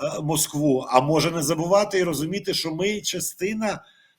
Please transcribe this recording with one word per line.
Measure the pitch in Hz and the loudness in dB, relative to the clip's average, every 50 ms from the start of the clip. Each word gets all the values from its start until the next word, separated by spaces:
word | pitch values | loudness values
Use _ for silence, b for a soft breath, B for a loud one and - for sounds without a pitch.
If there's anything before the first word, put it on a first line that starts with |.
| - - - - | -6 -6 -6 -4
е, | |
Москву, | 156 147 160 147 - - - 143 151 147 131 131 135 - | -4 -2 -2 -2 -2 -2 -2 0 2 2 2 2 2 4
а | 123 131 | 4 6
може, | 139 147 160 151 135 170 | 6 6 2 2 2 2
не | 170 170 | 0 0
забувати | 143 139 165 156 170 170 196 202 208 202 202 190 | 0 0 0 0 2 4 4 4 4 4 0 0
і | |
розуміти, | 185 175 156 135 156 160 190 202 202 196 - | 0 0 0 -2 -4 -4 -4 -6 -4 -4 -4
що | - - 165 156 | -4 -4 -4 -4
ми | 160 190 208 214 208 | -2 -2 -2 -2 -2
частина, | - - - 180 - - - - 180 202 220 220 220 208 175 - b b b b b b b | -4 -6 -6 -6 -6 -8 -6 -4 -4 -4 -2 -2 -2 -4 -4 -4 b b b b b b b